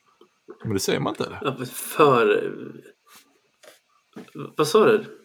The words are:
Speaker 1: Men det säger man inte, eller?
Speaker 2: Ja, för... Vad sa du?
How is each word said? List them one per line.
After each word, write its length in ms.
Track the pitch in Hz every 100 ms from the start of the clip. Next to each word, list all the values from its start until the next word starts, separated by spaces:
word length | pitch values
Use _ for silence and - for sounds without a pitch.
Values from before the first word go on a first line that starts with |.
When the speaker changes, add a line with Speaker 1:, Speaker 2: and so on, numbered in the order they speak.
| _ _ _ _ - -
Speaker 1:
Men 100 | -
det 60 | 98
säger 200 | - 160
man 120 | -
inte, 100 | -
eller? 160 | - 90
Speaker 2:
Ja, 240 | 143 127 127
för... 840 | - - - 147 123 107 104 101 - - - - _ _ - _ _ _ _ - _ _ _ _ - - - - -
Vad 100 | 147
sa 180 | 220 160
du? 120 | 107 - -